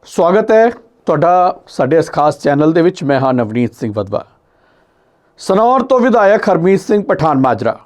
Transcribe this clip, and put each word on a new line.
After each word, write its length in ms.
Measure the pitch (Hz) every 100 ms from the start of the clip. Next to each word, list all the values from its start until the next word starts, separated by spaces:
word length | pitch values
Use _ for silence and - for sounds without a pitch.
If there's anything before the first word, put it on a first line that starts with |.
ਸਵਾਗਤ 460 | - - 170 196 220
ਹੈ 180 | 220 233 233 _ _ -
ਤੁਹਾਡਾ 540 | 156 170 180 180 - _
ਸਾਡੇ 300 | - 131 160
ਇਸ 120 | 156
ਖਾਸ 280 | - 147 143
ਚੈਨਲ 340 | 143 143 151
ਦੇ 100 | 160
ਵਿੱਚ। 220 | 165 185
ਮੈਂ 160 | 135 139
ਹਾਂ 120 | 131
ਨਵਨੀਤ 400 | 127 110 113 120
ਸਿੰਘ 180 | 120 117 104
ਵਦਵਾ। 300 | 101 104 - _ _ _ _ _ _ _ _ _ _ _
ਸਨੌਰ 420 | - 190 233 262
ਤੋਂ 200 | 262 262
ਵਿਧਾਇਕ 480 | 254 208 196 214 214
ਹਰਮੀਤ 320 | 180 170 190
ਸਿੰਘ 240 | - 208
ਪਠਾਨ 340 | 190 190 156 139
ਮਾਜਰਾ 400 | 131 110 113 -